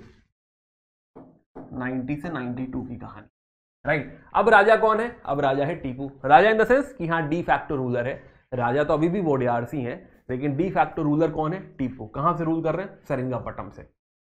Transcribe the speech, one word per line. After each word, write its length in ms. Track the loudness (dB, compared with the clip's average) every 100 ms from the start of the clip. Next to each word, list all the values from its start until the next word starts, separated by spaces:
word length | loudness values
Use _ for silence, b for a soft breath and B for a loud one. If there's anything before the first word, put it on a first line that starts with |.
| -16 -20 _ _ _ _ _ _ _ _ _ -20 -20 _ _ -20 -14
नाइंटी 440 | -8 -6 -4 -4 -6
से 140 | -6
नाइंटी 360 | -8 -6 -6 -8
टू 160 | -8
की 140 | -10 -12
कहानी, 300 | -14 -18 -20 _ _ _ _ _ -2
राइट। 380 | -2 -4 -14 -4
अब 140 | 0 6
राजा 280 | 8 8 6
कौन 240 | 4 2
है? 200 | -2 -8
अब 160 | -6 0
राजा 240 | 0 0
है 120 | -2 -4
टीपू। 360 | -8 -10 -12 -6
राजा 260 | 6 8 8
in 60 | 4
the 120 | 4
sense 240 | 2 0
कि 140 | -6 -2
हाँ 240 | -2 0
de 140 | -2
facto 260 | 0 0 0
ruler 360 | -2 0 0 -2
है, 260 | -6 -12 b b
राजा 300 | -4 0 0
तो 100 | 2
अभी 140 | 2 2
भी 120 | 0
वो 160 | 0 0
डीआरसी 460 | 2 0 -2 -6
है, 400 | -6 -8 -14 -18 -8
लेकिन 260 | -4 -2 -2
de 140 | 0
facto 280 | 0 0 0
ruler 340 | 0 2 0
कौन 200 | 0 -4
है? 240 | -4 -8 -6
टीपू। 300 | -6 -6 -12
कहाँ 300 | -4 -2 0
से 80 |
rule 180 | 0 0
कर 120 | 0
रहे 120 | -2 -6
हैं? 180 | -12
Seringapatam 680 | -6 -4 -2 -4 -6 -10 -12
से। 200 | -16 -20 _ _ _ _